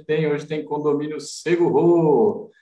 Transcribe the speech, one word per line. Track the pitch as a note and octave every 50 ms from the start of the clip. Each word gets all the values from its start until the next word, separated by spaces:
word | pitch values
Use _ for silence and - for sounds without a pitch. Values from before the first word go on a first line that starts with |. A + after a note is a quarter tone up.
| -
tem, | - D#3 D#3 D#3 D3
hoje | D3 C#3+ -
tem | - D#3 D3+ D3
condomínio | - D3 D3 C#3+ D3+ C#3+ C#3+ D3 D3+ D#3 C#3+
Seguro. | - - - - - D#3+ F3 E3+ E3+ D3 B2 D3 E3 E3+ E3+ E3 E3 D#3 - A#2 G#2+ G#2 G2+ - - - _ _